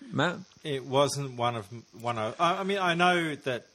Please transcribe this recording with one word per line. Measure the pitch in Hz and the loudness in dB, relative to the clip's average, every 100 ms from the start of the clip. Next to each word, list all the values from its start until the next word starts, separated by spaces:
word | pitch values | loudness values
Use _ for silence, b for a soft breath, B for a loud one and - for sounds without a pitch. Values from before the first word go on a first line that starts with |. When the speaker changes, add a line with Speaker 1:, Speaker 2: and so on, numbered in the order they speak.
| 269 | -6
Speaker 1:
Matt? | 131 160 180 185 _ | -2 0 -2 -10 _
Speaker 2:
It | 160 135 131 | -6 -6 0
wasn't | 131 143 135 139 123 | 4 4 2 -6 -2
one | 120 113 | -2 -2
of, | 98 117 - 98 | -8 -14 -18 -8
one | 117 113 | -4 -2
of, | 107 - | -4 0
I, | 170 190 | 0 0
I | |
mean, | 190 196 | -2 0
I | 185 | 0
know | 170 180 175 165 143 | 4 4 4 0 -4
that, | 139 120 - | -4 -4 -6